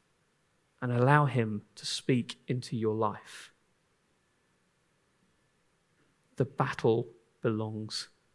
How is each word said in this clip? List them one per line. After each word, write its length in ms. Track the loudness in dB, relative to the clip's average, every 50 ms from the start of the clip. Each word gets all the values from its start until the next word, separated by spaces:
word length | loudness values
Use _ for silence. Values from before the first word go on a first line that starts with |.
| _ _ _ _ _ _ _ _ _ _ _ _ _ _ _ -6
and 100 | -4 -2
allow 360 | 2 4 6 6 6 6 6
him 360 | 4 2 2 0 0 -2 -6 -8 _ _
to 100 | -12 -8
speak 540 | -8 -8 -4 0 0 0 0 0 -4 -8 -10 _ -4
into 280 | -4 -4 -4 -6 -4
your 180 | -2 0 0 0
life. 580 | 0 0 -2 -2 -6 -14 -18 -20 -20 -20 -20 _ _ _ _ _ _ _ _ _ _ _ _ _ _ _ _ _ _ _ _ _ _ _ _ _ _ _ _ _ _ _ _ _ _ _ _ _ _ _ _ _ _ _ _ _ _ _ _ _ _ _ _ _ _ _ _ _
The 100 | -4 -4
battle 640 | -2 -2 -2 -2 -2 -2 0 2 2 4 2 0 -4 -10 _ _ _ _ _
belongs 640 | -2 -2 -2 -2 -4 -6 -6 -8 -8 -8 -8 -10 -10 -12 _ _ _ _